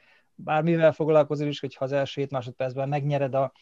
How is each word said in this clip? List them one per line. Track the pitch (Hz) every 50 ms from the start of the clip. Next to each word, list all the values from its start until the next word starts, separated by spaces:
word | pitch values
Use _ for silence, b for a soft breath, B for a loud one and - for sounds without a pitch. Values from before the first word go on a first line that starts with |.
| _ _ _ _ _ _ _
bármivel | - - - 156 156 156 170 170 165 165 156
foglalkozol | 143 - 160 147 156 151 147 143 151 143 147 147
is, | 143 -
hogyha | - 131 - - 135
az | 131
első | 143 139 139 135 - 143
hét | 139 135
másodpercben | 139 131 117 123 123 - 131 127 123 135 139 139
megnyered | 147 147 139 147 143 139 139 131 123
a | 135 135 127 - _